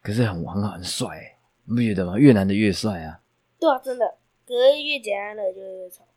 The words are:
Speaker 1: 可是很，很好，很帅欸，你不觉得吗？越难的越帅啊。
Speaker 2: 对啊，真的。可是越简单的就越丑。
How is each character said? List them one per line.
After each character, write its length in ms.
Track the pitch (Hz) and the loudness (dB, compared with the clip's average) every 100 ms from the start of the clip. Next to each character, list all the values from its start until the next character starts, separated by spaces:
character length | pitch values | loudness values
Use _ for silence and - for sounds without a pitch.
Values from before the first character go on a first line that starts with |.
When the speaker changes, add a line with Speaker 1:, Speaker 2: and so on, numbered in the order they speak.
Speaker 1:
可 120 | - | -4
是 100 | 107 | 0
很， 220 | 117 87 82 | 0 0 -6
很 180 | 90 | -4
好， 60 | 101 | -6
很 100 | - | -6
帅 260 | 90 - - | -10 -8 -8
欸， 260 | 76 - _ _ _ - | -10 -18 _ _ _ -6
你 100 | 117 | -2
不 60 | |
觉 120 | 117 | 0
得 120 | 95 90 | 0 -2
吗？ 120 | 98 | 6
越 140 | 143 | 8
难 160 | 110 95 | 8 4
的 60 | |
越 180 | 98 107 | 2 2
帅 300 | 90 110 92 | 0 -4 -6
啊。 180 | 80 82 _ _ _ _ | -10 -16 _ _ _ _
Speaker 2:
对 100 | 311 | 0
啊， 100 | 262 | 0
真 140 | 262 247 | -4 -4
的。 180 | 220 - _ _ _ | -4 -4 _ _ _
可 60 | |
是 280 | 247 254 302 | 2 4 4
越 180 | 294 285 | -2 -6
简 180 | 214 202 | -4 -6
单 180 | 208 214 | -8 -6
的 180 | 196 | -6
就 60 | 190 | -8
越 300 | 190 185 185 | -14 -14 -16
丑。 140 | 185 _ | -20 _